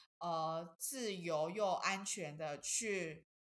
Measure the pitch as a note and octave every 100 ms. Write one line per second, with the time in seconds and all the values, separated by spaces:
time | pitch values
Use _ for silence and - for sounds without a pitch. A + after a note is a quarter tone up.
0 | - _ E3+ D#3+ D#3+ E3 E3+ - - C4+
1 | A3+ F#3 E3+ D3+ D#3+ G#3 G3+ F3 F#3 G3
2 | G3 G#3 D#3 D3+ D#3 C#3+ - - A3+ G3
3 | E3 D#3 - _